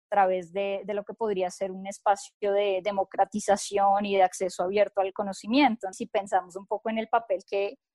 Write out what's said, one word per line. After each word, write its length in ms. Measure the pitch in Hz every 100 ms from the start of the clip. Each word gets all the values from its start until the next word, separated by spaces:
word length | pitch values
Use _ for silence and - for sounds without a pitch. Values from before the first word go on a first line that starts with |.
| -
través 440 | 202 185 185 165
de, 300 | 185 196 196
de 100 | 196
lo 100 | 208
que 100 | 202
podría 360 | 208 226 185 180
ser 200 | - 196
un 160 | 185 196
espacio 680 | - 214 196 - - 202
de 280 | 202 202 190
democratización 1200 | 185 196 190 - 196 208 - 202 - 202 196 196
y 120 | 202 196
de 60 |
acceso 420 | 185 - 185 -
abierto 360 | 180 202 202 -
al 120 | 190
conocimiento. 760 | - 202 190 208 254 277 220 185
Si 140 | - 233
pensamos 500 | 208 196 190 180 180
un 100 | 196
poco 240 | 208 220
en 80 | 226
el 100 | 220
papel 340 | 233 233 185 -
que, 300 | 196 202 - _